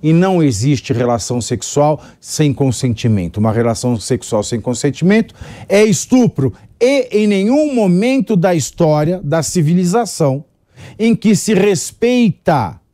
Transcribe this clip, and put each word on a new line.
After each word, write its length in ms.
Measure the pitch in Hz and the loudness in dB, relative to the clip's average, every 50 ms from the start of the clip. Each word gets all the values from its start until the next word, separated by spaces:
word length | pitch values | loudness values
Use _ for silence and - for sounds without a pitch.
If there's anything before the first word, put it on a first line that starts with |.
E 100 | - 151 | 2 2
não 300 | 160 165 180 190 185 175 | 2 4 4 2 2 2
existe 500 | 160 143 120 95 113 143 147 123 - - | 2 2 0 0 0 0 0 0 -2 -4
relação 480 | 135 117 127 120 120 117 - - 123 123 | -2 -2 0 0 0 -2 -2 -4 -6 -6
sexual 600 | 113 - 123 110 - - - 143 147 151 156 143 - - - _ | -4 -4 -6 -6 -6 -6 -2 0 0 0 0 -2 -6 -20 -20 _
sem 320 | - - - - 156 147 | -16 -12 -4 -2 0 0
consentimento. 840 | 131 - 139 135 117 - - 127 117 - - 120 107 101 87 85 - | 0 0 0 -2 -2 -2 -2 -4 -4 -2 0 0 0 0 -2 -4 -4
Uma 160 | 104 107 113 | -2 -2 0
relação 440 | 107 110 117 117 113 - - 123 123 110 | 0 0 0 0 -2 -2 -2 -2 -2 -4
sexual 420 | - - 131 - - - 117 107 | -2 -4 -4 -4 -4 -4 -4 -2
sem 180 | 104 - 120 113 | -2 -2 -6 -6
consentimento 760 | 101 - 123 117 - 147 135 - 156 180 208 226 226 - - - - - - - - - | -4 -6 -6 -4 -4 -4 -4 0 0 2 2 2 0 -2 -8 -20 -18 -18 -18 -20 -6 0
é 160 | 190 202 214 | 2 2 4
estupro. 680 | 220 202 - - - 254 254 240 180 - - 135 127 - - - - - _ | 4 2 0 0 2 2 4 4 2 0 0 -2 -2 -2 -6 -20 -20 -6 _
E 280 | - 254 277 277 247 - | 0 2 2 0 -2 0
em 160 | - 208 214 208 | 0 0 2 2
nenhum 440 | 202 190 196 214 254 294 311 302 | 2 0 0 0 2 2 0 0
momento 640 | 269 240 214 190 175 180 214 247 269 269 196 - 226 | 0 0 2 2 2 2 2 0 0 0 0 0 0
da 220 | 180 165 190 175 | 0 2 2 0
história 640 | 165 131 - - - 170 156 151 151 151 151 180 180 | 0 -2 -6 -2 0 2 2 2 2 0 -2 -2 -4
da 180 | - 143 147 165 | -4 -2 -2 -2
civilização 1040 | 160 - - 185 160 147 170 180 185 175 180 233 240 190 - - 160 139 131 143 151 _ _ _ _ _ _ - - - - | -2 -2 -2 0 0 2 2 2 2 2 0 0 -2 -2 -4 -2 0 0 0 -2 -8 _ _ _ _ _ _ -20 -20 -20 -8
em 180 | - 214 233 226 | -2 0 0 0
que 200 | - - 208 214 | 2 2 2 2
se 200 | 160 - - 220 | 2 2 0 0
respeita 1300 | 185 190 208 196 160 - - - _ - 240 247 247 240 202 - _ _ - 165 135 110 85 - - _ _ | 2 2 2 0 0 -4 -8 -6 _ 0 0 2 4 2 2 0 _ _ 0 0 0 0 -4 -8 -14 _ _